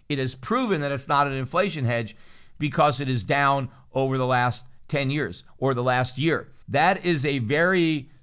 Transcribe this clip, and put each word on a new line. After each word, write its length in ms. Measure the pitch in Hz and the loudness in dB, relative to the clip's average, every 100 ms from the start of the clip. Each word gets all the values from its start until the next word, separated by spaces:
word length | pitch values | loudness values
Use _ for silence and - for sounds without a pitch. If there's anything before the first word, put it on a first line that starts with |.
| - | -6
It 120 | 143 | -4
is 160 | 131 - | -4 -6
proven 440 | - 240 247 175 | -2 0 0 0
that 120 | 143 | -2
it's 160 | 139 139 | -4 0
not 180 | 143 143 | 2 2
an 60 | |
inflation 520 | 135 127 170 202 156 | 0 -2 0 0 0
hedge 300 | 120 117 110 - - - - - | -2 0 -4 -10 -20 -20 -18 -6
because 440 | 147 165 151 139 | -2 2 2 2
it 80 | 135 | -2
is 160 | 127 | -2
down 440 | 95 143 139 139 131 - - | 0 2 2 2 -2 -10 -8
over 240 | 131 135 131 | -2 0 0
the 100 | 127 | 0
last 380 | 127 123 117 - - - | 2 2 -2 -10 -20 -6
ten 240 | 147 135 | -2 0
years 320 | 147 110 87 - - | -2 -4 -6 -16 -2
or 160 | 135 | 0
the 80 | 123 | 0
last 340 | 123 127 127 - | 2 2 0 -2
year. 360 | 160 143 - - - | 0 0 -4 -16 -4
That 360 | 135 170 190 | 2 2 2
is 220 | 175 160 143 | 0 0 0
a 140 | 139 | -2
very 680 | 110 147 175 185 165 156 127 - | 0 2 2 2 2 0 -6 -18